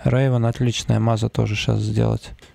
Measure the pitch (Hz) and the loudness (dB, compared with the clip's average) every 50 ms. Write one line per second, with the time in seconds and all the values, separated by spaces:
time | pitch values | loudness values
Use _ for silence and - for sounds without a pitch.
0 | - 131 123 127 135 135 123 120 113 117 117 - 127 120 110 - - - 113 110 | -2 0 2 2 2 2 2 2 0 0 0 0 -2 -2 -2 -2 -2 0 0 2
1 | 110 113 113 110 113 113 - - 110 107 107 107 - - 110 107 107 107 107 110 | 2 2 2 0 0 -2 0 0 0 0 -2 -2 -2 -2 0 0 0 -2 0 0
2 | 113 110 113 110 - - - - - - - | 0 0 0 -2 -6 -12 -20 -20 -20 -20 -20